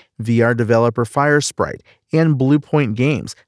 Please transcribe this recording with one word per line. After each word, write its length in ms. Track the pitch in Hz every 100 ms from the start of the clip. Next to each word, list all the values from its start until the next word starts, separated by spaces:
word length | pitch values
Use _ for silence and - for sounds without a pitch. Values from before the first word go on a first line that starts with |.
| _ -
V 200 | 113 117
R 140 | 117
developer 500 | 120 110 113 120 113
Firesprite, 760 | 113 - 147 147 - - 76 - _ _ -
and 260 | 160 165 135
Bluepoint 560 | 131 147 - 151 123
Games, 400 | 107 135 120 - -